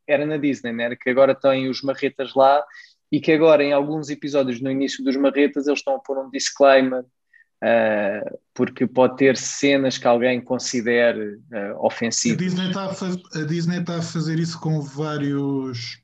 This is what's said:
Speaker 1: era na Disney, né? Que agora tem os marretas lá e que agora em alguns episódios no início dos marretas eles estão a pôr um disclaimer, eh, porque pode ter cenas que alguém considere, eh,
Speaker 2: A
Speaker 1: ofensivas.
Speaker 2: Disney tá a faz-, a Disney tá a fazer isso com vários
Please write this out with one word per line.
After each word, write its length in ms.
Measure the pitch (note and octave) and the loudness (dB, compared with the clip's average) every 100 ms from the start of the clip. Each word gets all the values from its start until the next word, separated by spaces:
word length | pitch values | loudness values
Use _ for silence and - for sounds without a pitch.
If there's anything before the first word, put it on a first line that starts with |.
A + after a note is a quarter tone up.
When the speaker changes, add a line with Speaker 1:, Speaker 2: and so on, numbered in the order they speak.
| - | -2
Speaker 1:
era 180 | C#3+ D3 | 0 0
na 120 | D#3 | -2
Disney, 340 | C#3+ B2 A#2+ | -2 -2 -4
né? 240 | A#2 A#2 B2 | -4 -4 -4
Que 140 | - | -2
agora 260 | B2+ C3+ C3+ | 4 4 4
tem 340 | C#3 C3 C3 | 2 2 0
os 120 | B2 | -4
marretas 520 | C#3 C3 C#3 - B2+ | -6 -4 -4 -4 -4
lá 300 | C3+ C3+ C#3+ - - - _ - | 4 6 6 0 -12 -20 _ -4
e 80 | D3 | -4
que 100 | C#3+ | 2
agora 280 | D#3 D#3+ D3+ | 4 6 6
em 120 | C#3+ | 4
alguns 360 | C#3+ C#3+ D#3 D3 | 2 0 -4 -6
episódios 520 | D3 D3 C#3+ C3 A#2 | -8 -4 -2 0 -2
no 100 | C3+ | -4
início 320 | C3+ C#3 - | -2 -4 -4
dos 140 | C3+ C3+ | -2 2
marretas 500 | C#3 C3+ C#3+ D3 C#3 | 2 4 2 2 -2
eles 120 | C#3 | -2
estão 160 | - C3 | -2 -4
a 40 | |
pôr 180 | - C3+ | -4 -6
um 120 | C3+ | -6
disclaimer, 760 | C3+ - - C#3 C3+ C3 B2+ B2+ _ _ _ _ - | -6 -6 4 6 6 4 -2 -8 _ _ _ _ -6
eh, 640 | A2 A#2 A2 G#2+ G2+ G#2 - - _ | 0 2 2 0 -2 -4 -8 -12 _
porque 340 | - B2 - A#2+ | -4 -4 -2 -2
pode 300 | B2+ B2+ B2+ | 2 2 4
ter 180 | C3+ B2+ | 4 4
cenas 640 | - - C#3+ C#3 C3+ B2+ | -2 -2 2 2 0 -2
que 100 | C3 | 2
alguém 320 | A#2+ B2 B2 | 2 2 -2
considere, 1000 | B2 B2+ - B2+ A2+ A#2+ A#2+ G#2+ G#2+ G#2 - | -4 -6 -4 -4 0 2 2 0 -6 -10 -14
eh, 200 | A#2 G2+ A2 | -10 -8 -2
Speaker 2:
A 100 | A2 | -4
Speaker 1:
ofensivas. 520 | - A#2 - A#2+ A2+ | -2 -6 -2 -2 -2
Speaker 2:
Disney 340 | F#3 F3+ F#3 | -2 -4 -4
tá 140 | F#3 F#3+ | -6 -6
a 80 | |
faz-, 280 | F#3+ F#3 F3+ - D#3+ | -8 -8 -8 -10 -8
a 60 | D3+ | -6
Disney 380 | E3+ E3 F3 | -4 -4 -4
tá 140 | E3+ E3+ | -6 -6
a 40 | |
fazer 380 | E3 E3+ D#3 D#3+ | -6 -6 -4 -4
isso 200 | E3 - | -4 -6
com 180 | D#3+ D#3 | -4 -4
vários 1200 | C#3 C#3 D#3 D3+ C#3+ C#3 C#3 C#3 C3 A#2+ A#2 - | -6 -8 -6 -4 -4 -2 -4 -4 -6 -10 -12 -16